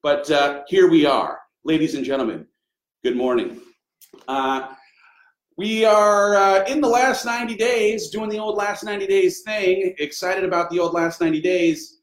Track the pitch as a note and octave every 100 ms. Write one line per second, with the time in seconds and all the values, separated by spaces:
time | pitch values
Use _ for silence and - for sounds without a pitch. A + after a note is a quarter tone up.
0 | D3 C#3+ D3 D3 C#3+ C#3+ - F#3+ E3+ D#3+
1 | D3 B2+ D#2+ - - _ C#3+ D#3 D#3 D3+
2 | B2+ C3+ A#2 E2+ - _ _ _ _ _
3 | C3 B2 B2+ A#2+ G2 - - _ _ _
4 | - - - C3+ C3 C3 - - _ _
5 | _ _ _ _ _ - G#3 A3 A3 G#3+
6 | G#3 G3+ G3+ G3+ G3 F#3+ G3 C#4+ B3+ A#3+
7 | C4 - A#3+ A#3 A#3 G#3 A#3 A#3+ G#3+ A3
8 | - G#3+ G#3+ G#3+ G#3+ G#3 G3+ G3+ G#3+ G#3
9 | G3 G3 F#3 E3 - G#3+ F#3+ F#3+ F#3 F#3
10 | D3 - F3+ F#3+ F#3 F3 E3+ F3 F3 E3+
11 | E3 E3 E3 D#3 F3 F3+ E3+ D#3 - _